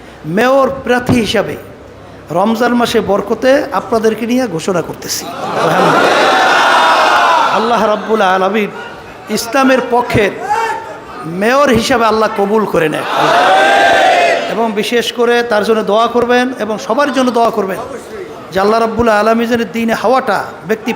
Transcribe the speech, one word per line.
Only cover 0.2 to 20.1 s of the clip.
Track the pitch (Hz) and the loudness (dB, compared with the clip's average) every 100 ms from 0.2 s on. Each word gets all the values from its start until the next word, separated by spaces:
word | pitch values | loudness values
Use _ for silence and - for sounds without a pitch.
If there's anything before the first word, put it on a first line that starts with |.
| 156 | -6
মেয়র | 175 247 277 254 - | 0 2 4 2 -2
প্রার্থী | 226 247 247 | -2 -2 2
হিসাবে | 247 202 208 151 - - - - - - - - | 0 2 -2 -2 -6 -12 -20 -20 -20 -20 -20 -6
রমজান | 160 208 220 240 | 0 0 2 0
মাসে | 240 233 226 | 0 0 0
বরকতে | 185 196 196 226 254 277 311 | 0 0 0 -2 2 2 2
আপনাদেরকে | 185 - 226 220 214 226 | -4 -2 0 0 -2 -2
নিয়ে | 247 247 | -2 -2
ঘোষণা | 165 180 180 | -4 -2 -2
করতেছি। | 147 120 - - - | -4 -8 -8 -8 -8
আলহামদুলিল্লাহ। | - - - 170 175 180 - - - - - - - - - - - - - - - - 196 | -10 -6 -2 0 2 2 4 2 2 2 2 2 2 2 2 2 2 2 2 2 2 0 0
আল্লাহ | 226 226 214 | 0 2 2
রাব্বুল | 208 196 220 | 0 0 0
আলামিন | 190 190 190 214 202 - - - - - - | 2 2 0 0 -4 -6 -16 -16 -18 -18 -8
ইসলামের | 214 226 269 262 254 - | -6 -2 0 2 2 2
পক্ষের | 240 240 - 196 - - 427 - - - - - - 156 | -2 0 0 0 -2 -4 -2 -2 -6 -8 -16 -16 -14 -10
মেয়র | 175 214 269 285 | -4 0 2 4
হিসাবে | 226 220 247 | 2 2 2
আল্লাহ | 226 220 214 214 | 2 2 0 0
কবুল | 202 220 | 0 2
করে | 196 175 156 | 2 0 0
নেয়। | 143 127 113 117 - - 190 - - - - - 349 349 - - | -2 -4 -2 2 2 4 4 4 4 4 4 4 4 2 0 -2
এবং | 185 226 | -2 -2
বিশেষ | 208 214 240 226 | -2 -2 -2 -2
করে | 247 233 240 | -2 0 2
তার | 240 208 | 2 0
জন্য | 202 220 | 2 0
দোয়া | 190 214 233 | 2 2 2
করবেন | 240 240 247 254 254 | 0 2 2 0 -4
এবং | 214 214 | -6 -6
সবার | - 233 285 | -4 0 0
জন্য | 254 254 | 2 0
দোয়া | 233 226 | 2 0
করবেন | 208 190 190 247 220 - 214 - - - | 0 -4 -4 -8 -12 -12 -14 -14 -14 -6
যে | 185 | 0
আল্লাহ | 196 226 | 2 2
রাব্বুল | 226 208 233 | 0 0 2
আলামিন | 208 220 226 233 | 2 2 2 0
যেন | 240 | -2
দ্বীনে | 226 226 233 | -2 -4 -2
হাওয়াটা | 220 208 | 0 0